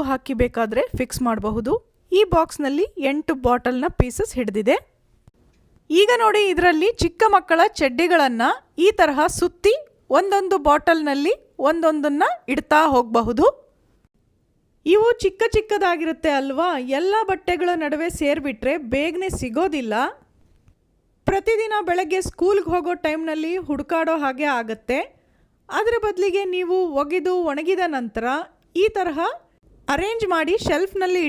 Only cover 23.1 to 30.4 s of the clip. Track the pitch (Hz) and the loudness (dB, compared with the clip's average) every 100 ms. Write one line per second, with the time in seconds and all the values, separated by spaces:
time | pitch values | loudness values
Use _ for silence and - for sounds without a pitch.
23.1 | 311 320 311 320 359 302 285 294 330 320 | -4 -4 -4 -4 -6 -4 -6 -2 -2 0
24.1 | 320 285 262 294 247 226 220 - 262 539 | -2 -2 -2 -2 -2 -4 -10 -4 -4 -4
25.1 | _ _ _ _ _ - - 440 466 427 | _ _ _ _ _ -8 -2 0 0 -2
26.1 | 381 392 381 392 359 349 370 359 277 294 | 0 0 0 -2 -4 0 0 0 -2 -2
27.1 | 359 330 359 330 277 320 381 349 277 233 | -2 -2 -2 -2 -2 -2 0 0 -4 -6
28.1 | - 233 294 359 _ _ 330 427 440 359 | -6 -4 -4 -6 _ _ 0 0 0 -4
29.1 | 294 370 679 _ _ _ _ - 285 392 | -2 -4 -6 _ _ _ _ -4 -2 -2
30.1 | 466 415 330 | -4 -2 0